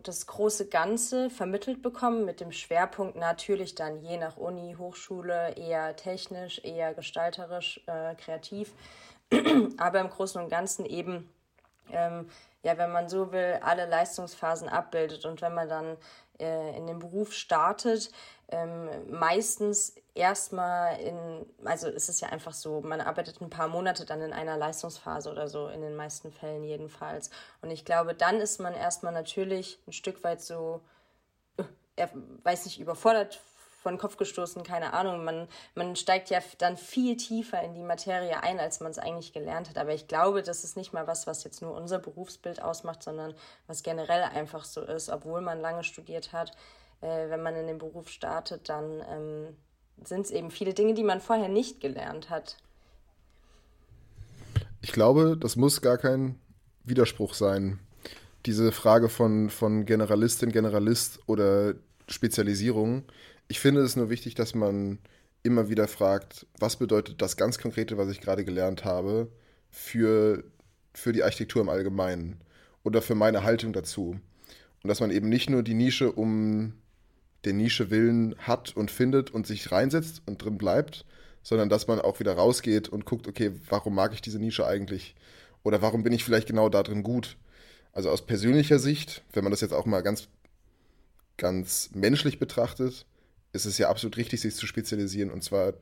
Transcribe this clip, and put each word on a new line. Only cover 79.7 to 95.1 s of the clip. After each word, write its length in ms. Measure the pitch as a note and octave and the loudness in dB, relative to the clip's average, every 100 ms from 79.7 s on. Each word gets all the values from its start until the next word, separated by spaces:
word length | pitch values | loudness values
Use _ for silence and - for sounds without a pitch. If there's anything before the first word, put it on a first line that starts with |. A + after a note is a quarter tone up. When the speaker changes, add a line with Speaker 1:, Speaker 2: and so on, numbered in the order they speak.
Speaker 2:
reinsetzt 520 | F2+ C3+ D#3+ D#3+ - - | 2 4 2 -2 -8 -10
und 160 | G2+ | -8
drin 160 | G#2+ - | -4 0
bleibt, 460 | G2+ G#2+ - - - - - - | 2 2 2 -6 -18 -20 -20 -20
sondern 260 | - A2 G#2 | 0 2 6
dass 180 | G#2 - | 4 4
man 140 | A2 | 2
auch 200 | F#2 - | 2 2
wieder 140 | G#2 | 2
rausgeht 540 | F2 G#2 B2+ A#2 G#2+ G#2 | 6 6 6 4 2 2
und 160 | G#2+ | -4
guckt, 240 | - A#2 - | -4 -4 -4
okay, 240 | - G#2 G2 - | -2 -2 -2 0
warum 260 | G2+ G#2+ | 0 2
mag 200 | F#2+ G#2 | 2 2
ich 80 | G#2+ | 0
diese 160 | A2 G#2 | -6 -4
Nische 280 | A2 A2 - | -2 0 0
eigentlich? 480 | G2+ F#2+ F#2+ - - - - - _ | 0 -2 -6 -10 -18 -20 -20 -20 _
Oder 200 | G#2 G#2+ | 2 4
warum 200 | A2 A2+ | 4 4
bin 100 | A2+ | 4
ich 120 | A#2 | 2
vielleicht 240 | A#2 A2 A2+ | 4 2 4
genau 200 | A2 A2 | 4 6
da 140 | G2+ | 6
drin 200 | G2 G#2 | 2 0
gut? 340 | G#2 A#2+ - - - - - - _ | 0 -2 -2 -10 -20 -20 -20 -20 _
Also 180 | - F#2 | -4 0
aus 140 | - | 0
persönlicher 540 | - G#2+ A2 D3 D3 D3 | 0 2 6 6 8 6
Sicht, 440 | C3+ D3 - - - | 6 0 -4 -12 -6
wenn 120 | G#2+ | -2
man 60 | G2 | 0
das 100 | G2+ | 2
jetzt 140 | G#2+ | 0
auch 120 | D2+ A2 | 0 2
mal 140 | G2 | 2
ganz, 260 | G2 G#2 - _ _ _ _ _ _ _ _ _ _ - | 2 -2 -6 _ _ _ _ _ _ _ _ _ _ -2
ganz 540 | F2+ F#2 F#2 - - | 0 0 0 -2 -4
menschlich 440 | G2+ G2+ C#3+ D3 - | 0 4 4 2 -2
betrachtet, 680 | - - A#2 - B2+ B2+ - _ _ _ _ | -2 0 0 0 -4 -4 -14 _ _ _ _
ist 140 | G2 G#2+ | -6 -2
es 120 | G2 | 2
ja 100 | G2+ | 2
absolut 280 | - A2+ A#2 | 2 -2 -4
richtig, 240 | A2+ A#2 | -2 -2
sich 160 | A2 - | -2 -4
zu 100 | G#2+ | -6
spezialisieren 640 | - A2 G#2+ G2+ | -6 -4 -2 -2